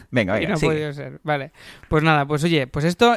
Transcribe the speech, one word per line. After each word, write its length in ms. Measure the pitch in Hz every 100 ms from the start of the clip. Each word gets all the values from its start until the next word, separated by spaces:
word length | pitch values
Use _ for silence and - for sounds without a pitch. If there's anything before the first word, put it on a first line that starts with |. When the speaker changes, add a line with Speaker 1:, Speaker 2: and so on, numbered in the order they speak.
| -
Speaker 1:
Venga, 240 | 127 95 104
Speaker 2:
y 40 |
Speaker 1:
venga, 80 | -
Speaker 2:
no 40 |
ha 40 | 165
Speaker 1:
sigue. 140 | 156
Speaker 2:
podido 200 | 156 151
ser. 280 | 143 135 143
Vale. 300 | 156 143 135 - - - -
Pues 140 | 156
nada, 240 | 160 151 143
pues 180 | 147
oye, 220 | 170 160 127
pues 180 | 151
esto, 300 | 160 175 240